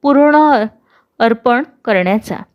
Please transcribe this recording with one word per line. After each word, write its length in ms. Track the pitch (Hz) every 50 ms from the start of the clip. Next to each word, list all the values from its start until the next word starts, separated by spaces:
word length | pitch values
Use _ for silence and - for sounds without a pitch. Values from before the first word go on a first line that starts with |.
पूर्ण 600 | - 285 285 277 294 294 294 302 302 302 285 226 214 220 _ _ _ _ _ _ _ _ _ _
अर्पण 440 | 226 226 226 226 _ 254 240 240 302 - _ _ _
करण्याचा. 520 | 233 208 185 180 180 196 220 - - 190 - 190 _